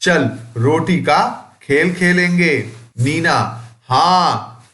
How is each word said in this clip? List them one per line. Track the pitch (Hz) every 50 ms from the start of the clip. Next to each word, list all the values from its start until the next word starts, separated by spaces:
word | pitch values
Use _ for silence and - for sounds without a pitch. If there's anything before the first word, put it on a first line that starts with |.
चल | - - 175 160 139 117 - - - - - -
रोटी | 113 135 156 160 160 170 185 170
का | 123 - 147 165 208 240 247 - - - _ _ _
खेल | - 139 143 160 180 180
खेलेंगे। | 185 185 175 180 175 180 175 175 175 175 165 147 123 98 - - - - - _ -
नीना, | 120 135 151 165 165 170 151 127 104 110 113 - - - - _ _ -
हाँ, | 127 131 156 170 180 185 175 160 127 104 - - - - - _